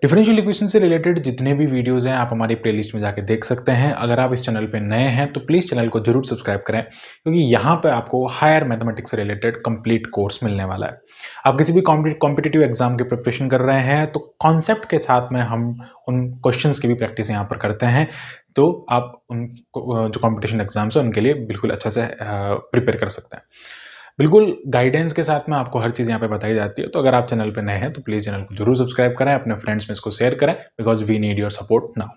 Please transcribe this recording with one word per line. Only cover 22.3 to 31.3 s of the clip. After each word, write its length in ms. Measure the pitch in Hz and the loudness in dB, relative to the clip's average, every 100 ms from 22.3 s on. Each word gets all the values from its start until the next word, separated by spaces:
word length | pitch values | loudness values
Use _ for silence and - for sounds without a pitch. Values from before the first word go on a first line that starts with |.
| 101 101 101 - | -6 -4 -4 0
प्रिपेयर 260 | 123 101 113 | 0 0 -2
कर 120 | 101 | -2
सकते 280 | - - - | -6 -14 -20
हैं। 60 | _ - - - - - - - | _ -20 -20 -20 -20 -20 -20 0
बिल्कुल 380 | 151 196 214 - 143 | 6 6 6 0 -2
गाइडेंस 460 | 123 127 143 165 | 2 2 2 -2
के 100 | 156 | -2
साथ 260 | 156 151 147 | 0 -2 -2
में 80 | 147 | -4
आपको 220 | 123 127 | -2 -2
हर 120 | 113 | -4
चीज़ 180 | - 117 | -2 -2
यहाँ 120 | 113 | -2
पे 60 | 113 | -2
बताई 260 | 104 107 | -4 -2
जाती 280 | 110 104 - | -2 -2 -4
है। 60 | - | -6
तो 120 | 170 | 0
अगर 160 | 135 123 | 2 2
आप 120 | 120 | 2
चैनल 220 | 117 107 | -2 -2
पे 120 | 104 | -4
नए 120 | 104 | -4
हैं, 200 | 101 127 | -2 -4
तो 80 | 156 | -8
प्लीज 240 | 131 107 104 | -6 -6 -4
चैनल 160 | 98 | -8
को 140 | 95 104 | -8 -4
जरूर 200 | 104 127 | 0 2
सब्सक्राइब 400 | 127 - 123 123 | 0 2 0 2
करें, 140 | 135 | 0
अपने 220 | 139 117 104 | 0 0 -6
फ्रेंड्स 340 | - 107 - | -2 -4 -4
में 20 | |
इसको 200 | 107 - | -8 -8
शेयर 240 | 104 120 127 | 0 0 2
करें, 220 | 147 185 - - | 0 0 -10 -6
because 220 | 113 110 | 0 0
we 140 | 107 107 | 0 0
need 220 | 104 | 0